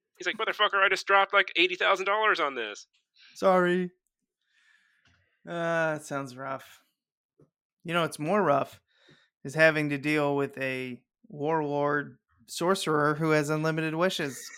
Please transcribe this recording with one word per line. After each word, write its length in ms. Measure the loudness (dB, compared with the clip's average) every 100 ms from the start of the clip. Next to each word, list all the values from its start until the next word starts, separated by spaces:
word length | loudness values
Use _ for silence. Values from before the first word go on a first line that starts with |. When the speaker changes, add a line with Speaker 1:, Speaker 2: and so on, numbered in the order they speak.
| _ -10
Speaker 1:
He's 100 | -8
like, 120 | -4
"Motherfucker, 440 | -4 0 2 4
I 60 | 2
just 180 | 2 2
dropped, 280 | 2 4
like, 180 | 2 0 2
eighty 180 | 0
thousand 320 | 2 0 2 0
dollars 340 | 2 2 2
on 140 | 0
this." 320 | -4 -8 -10 -18 _ _ _ -20
Speaker 2:
Sorry. 560 | -2 2 4 4 2 -2 _ _ _ _ _ _ _ _ _ _ _ _ _ _ _ -12
Uh, 460 | -6 -2 0 0 -2
it 40 | -6
sounds 300 | -8 -8 -10
rough. 460 | -10 -10 -12 -20 _ _ _ _ _ _ _ _ _ _
You 80 | -4
know, 100 | -2
it's 140 | -2 -2
more 240 | 0 2
rough 380 | 4 2 0 -10 _ _ _ _ _ _
is 100 | -6
having 340 | 4 4 4 -2
to 80 | -2
deal 380 | 0 0 2 0
with 200 | -2 -4
a 420 | -4 -4 -8 -12 _ _ -18
warlord 840 | -8 -2 -2 0 0 0 0 -4 -14 _ _ -14
sorcerer 680 | -4 0 0 0 2 2
who 160 | 2 2
has 180 | 2 2
unlimited 460 | 0 0 0 -2
wishes, 440 | 0 0 0 -6 -8 -14